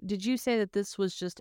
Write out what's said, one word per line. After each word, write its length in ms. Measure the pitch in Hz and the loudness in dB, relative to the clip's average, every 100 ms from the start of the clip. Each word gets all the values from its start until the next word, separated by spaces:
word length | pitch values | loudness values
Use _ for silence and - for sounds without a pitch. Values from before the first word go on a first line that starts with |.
| 185 | -4
did 180 | 202 | -2
you 120 | 208 254 | 2 2
say 200 | - 233 | 2 2
that 140 | 202 | 2
this 240 | 202 202 - | 0 -2 0
was 200 | 190 - | -2 0
just 240 | 180 - | -6 -8